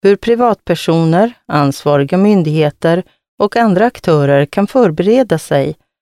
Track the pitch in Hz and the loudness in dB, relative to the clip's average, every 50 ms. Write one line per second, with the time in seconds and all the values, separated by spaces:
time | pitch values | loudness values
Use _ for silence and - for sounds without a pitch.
0 | - 196 202 190 - 226 233 226 247 240 208 - _ - 175 160 - - 160 165 | 2 2 0 0 0 -2 -2 0 0 -2 -2 -4 _ -6 -6 -6 -2 -2 0 0
1 | 165 160 160 175 214 240 247 _ _ - - 147 143 139 139 - - 147 147 143 | 2 2 2 2 0 0 -2 _ _ -6 -2 0 0 0 -2 -2 -2 0 0 0
2 | 143 135 - 180 196 208 214 196 165 151 151 160 156 147 - _ - 165 170 175 | 0 0 0 0 2 2 2 2 0 0 0 0 -2 -2 -2 _ -2 0 0 0
3 | 185 _ _ _ _ _ _ _ 208 202 - 233 233 220 190 180 214 247 - - | -4 _ _ _ _ _ _ _ -4 -2 0 0 0 2 2 2 0 0 -2 -4
4 | - - 165 151 143 139 143 139 147 147 - - 196 202 - 262 240 202 151 156 | -2 0 0 2 2 2 2 2 0 0 -2 -4 -4 -2 0 0 0 0 0 -2
5 | 175 196 226 262 262 202 170 156 - - 156 143 135 143 156 _ _ _ _ _ | 0 0 2 2 2 0 -2 -4 -4 -2 -2 -2 -2 -4 -6 _ _ _ _ _